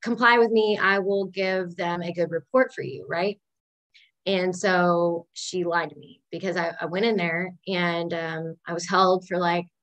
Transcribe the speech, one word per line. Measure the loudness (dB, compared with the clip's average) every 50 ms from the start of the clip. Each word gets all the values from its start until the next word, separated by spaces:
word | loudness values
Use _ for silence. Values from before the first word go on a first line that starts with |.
| -6
comply | -4 0 2 4 6 6
with | 6 6 4
me, | 4 4 4 2 2 2
I | 2 2 2 2
will | 2 0 0 -2 -2
give | -2 -4 -2 -2 0 0 -2 -2 -4 -6
them | -6 -4 -4 -4 -4 -4
a | -4 -2
good | -2 -2 0
report | -2 -4 -4 _ 2 2 2 2 0
for | -6 -8
you," | -8 -8 -10 -8 -6
right? | -4 -2 -2 -2 -4 -6 _ _ _ _ _ _ _ _ _ _ _ _ _ _ _ _ _
And | -2 0 0 0 0 -2
so | 0 0 2 2 4 4 4 4 4 2 2 0 -2 -6 _ _
she | -14 -12 -8 -4 -4 -2
lied | -2 0 -2 -2 -4
to | -8
me | -14 -20 -20 -20 _ _ _
because | -12 -8 -6 -4 -2 -2
I, | -2 -4 -4 -6
I | -6
went | -6 -2 0 0
in | 0 0
there | 0 0 -2 -2 -2 -4 -6 -8 -12 _
and, | -4 -2 0 0 0 0 -2 -4 -4 -4
um, | -4 -4 -6 -6 -6 -8 -8 -10 -12 _
I | -8 -8
was | -6 -4
held | 0 2 4 6 6 4 2 0
for, | -2 -4 -2
like, | 0 0 0 0 -2 -6 _ _